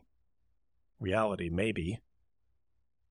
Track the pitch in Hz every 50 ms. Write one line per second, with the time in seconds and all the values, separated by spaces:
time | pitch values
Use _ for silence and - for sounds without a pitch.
0 | - _ _ _ _ _ _ _ _ _ _ _ _ _ _ _ _ _ _ _
1 | - 95 92 110 110 107 98 90 90 85 82 87 101 113 101 95 80 85 107 -
2 | - _ _ _ _ _ _ _ _ _ _ _ _ _ _ _ _ _ _ _
3 | _ _